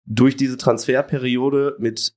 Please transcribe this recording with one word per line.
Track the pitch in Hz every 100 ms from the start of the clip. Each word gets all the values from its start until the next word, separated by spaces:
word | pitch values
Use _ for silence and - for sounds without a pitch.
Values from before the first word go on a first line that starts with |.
| -
durch | 110 131 135
diese | 135 127
Transferperiode | 127 113 - 131 139 139 127 123 135 139 139 135
mit | 113 113 -